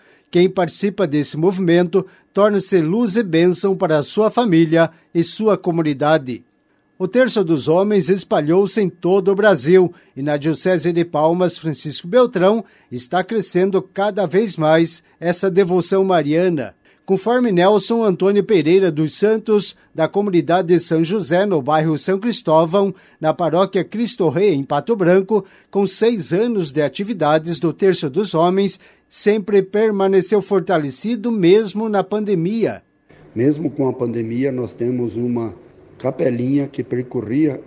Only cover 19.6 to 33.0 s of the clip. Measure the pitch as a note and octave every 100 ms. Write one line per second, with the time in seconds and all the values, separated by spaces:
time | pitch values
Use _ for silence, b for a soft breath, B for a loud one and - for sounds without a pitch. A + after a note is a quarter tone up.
19.6 | G3 - b - D#3 G3 G#3 F3 C#3+ F3+
20.6 | E3+ F3 - D#3+ E3 G#3+ C3+ F3 G#3 E3
21.6 | C3 D#3 D#3+ D3 - F#3+ A#3 - - D#3
22.6 | E3+ G3 G3 - b b D#3 D#3+ E3 E3
23.6 | F#3+ F#3+ - G#3 A#3+ - D#3+ D3 G3+ C#3+
24.6 | C#3 D3 C#3+ A3+ E3+ F#3+ F#3+ G#3+ - b
25.6 | b G3 G3 - A3+ A3+ C#3 F3 A#3+ G#3+
26.6 | D3+ C#3 C#3+ E3 G3+ G3 D3 D#3+ E3 E3
27.6 | E3+ D3+ G3 F3 D3+ D3+ G#3 D#3+ F3 F#3+
28.6 | G3 - b b b - G#3+ G#3+ F#3+ G3+
29.6 | F#3+ G#3 A3 G3 G3 F#3+ F3+ G#3 G3 G3
30.6 | E3 E3+ C#3+ C3 G#3+ A#3+ A#3+ A3 E3+ G#3
31.6 | G#3 G#3 A3 G3+ F#3+ G#3 G#3 F#3 E3+ A3+
32.6 | D#3+ F#2+ _ _